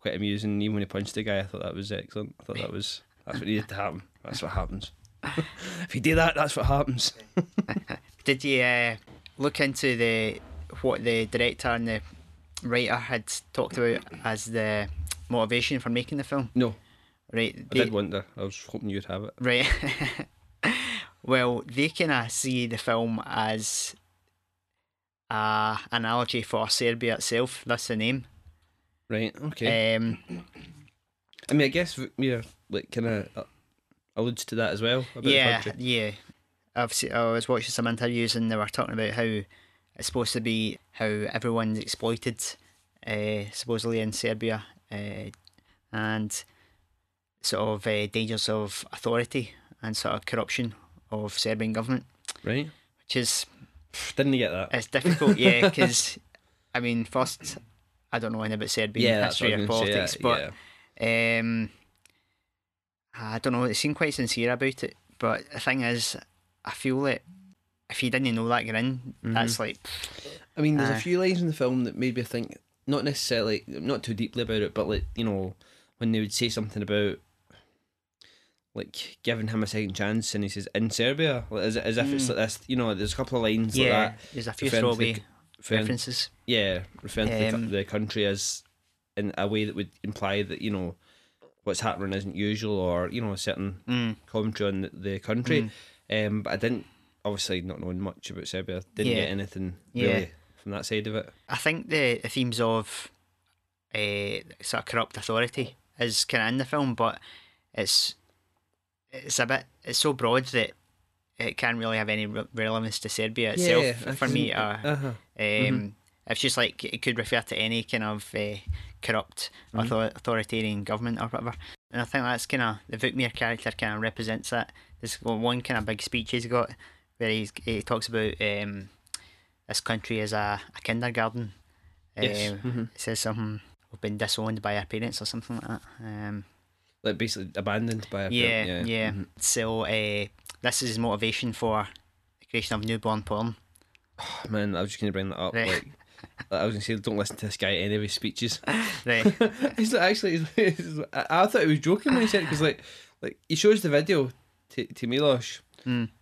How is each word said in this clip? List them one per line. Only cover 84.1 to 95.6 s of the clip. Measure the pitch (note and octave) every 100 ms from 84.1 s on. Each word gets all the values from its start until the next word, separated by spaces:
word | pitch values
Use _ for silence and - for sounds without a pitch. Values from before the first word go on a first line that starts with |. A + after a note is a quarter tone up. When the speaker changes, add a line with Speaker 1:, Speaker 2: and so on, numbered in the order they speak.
| A2+
Speaker 1:
that. | -
Speaker 2:
there's | C3+ A#2
a |
few | A2 C3+
Speaker 1:
referring | A#2
to | A#2+
the | A2+
Speaker 2:
throwaway | A#2 A2
Speaker 1:
c-, | - - _ _
referring, | - A2
Speaker 2:
references. | G#2+ A#2+ - A#2+ - _ -
Speaker 1:
yeah, | A#2+ G2 F2+ F#2 -
referring | - - A2
to | A2+
the | A2
cou-, | A2+
Speaker 2:
Um, | A2+
Speaker 1:
the | G2+
country | G2 G#2+ G#2+ A2+ G2+
as | G2 - - - _ _ _ _ -
in | G#2 -
a | G2
way | G#2+ G#2+
that | F#2+
would | G#2 _
imply | - G#2 G2 G2+
that, | G2 F2
you | G#2+
know, | G2+ F2+ E2+ _ _ _ _ - _ -
what's | F#2
happening | A2 - G2 G2
isn't | G2 F2+
usual, | G#2 G#2+ G#2+ G#2
or, | F#2 F2 F2+
you | A#2+
know, | A2
a | F#2+
certain | - - G2 F#2 -
Speaker 2:
Mm. | B2 A#2 A2 _
Speaker 1:
commentary | A2+ G#2+ G#2 G2+
on | G2
the, | F#2+
the | - G2 G2
country. | - A2 A#2+ D3+